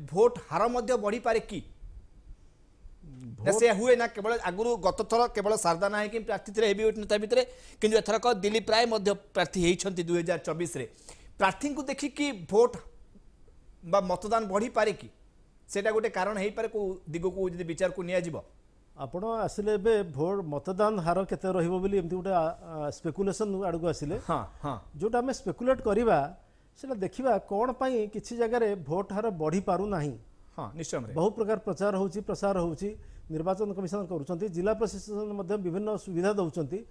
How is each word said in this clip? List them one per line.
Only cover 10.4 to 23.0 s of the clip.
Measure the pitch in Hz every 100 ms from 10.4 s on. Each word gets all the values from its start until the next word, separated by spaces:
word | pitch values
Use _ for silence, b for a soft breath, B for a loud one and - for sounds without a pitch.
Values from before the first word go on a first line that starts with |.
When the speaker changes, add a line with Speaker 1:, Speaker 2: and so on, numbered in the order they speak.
Speaker 1:
ଚବିଶରେ। | 175 160 170 143 113 - B B B -
ପ୍ରାର୍ଥୀଙ୍କୁ | 190 - 294 285
ଦେଖିକି | 277 269 285 285 285 208 165
ଭୋଟ | 202 240 175 - - - - - - - - - -
ବା | 170 196
ମତଦାନ | 185 180 208 226 208
ବଢ଼ିପାରେ | 202 247 226 214
କି? | 180 113 - - - - _ -
ସେଇଟା | 196 214
ଗୋଟେ | 220 214
କାରଣ | 190 190 208
ହେଇପାରେ, | 208 208 220
କୋଉ | 220 190 190 -
ଦିଗକୁ | 165 185 190 185
ଯଦି | 170
ବିଚାରକୁ | 170 160 180 185
ନିଆଯିବ। | 175 185 170 123 - - _ _ _
Speaker 2:
ଆପଣ | - 135 180 220
ଆସିଲେ | 226 180 - 208
ଏବେ | 208 220 214
ଭୋଟ | 180 131 170 196 160
ମତଦାନ | 143 185 185 214 214
ହାର | 165 175 185
କେତେ | - 190
ରହିବ | 185 170 185
ବୋଲି | 196 202
ଏମିତି | 170 185
ଗୋଟେ, | 185
ଆ, | 180 160 180
ଆ, | 175 156 147
ସ୍ପେକୁଲେସନ | -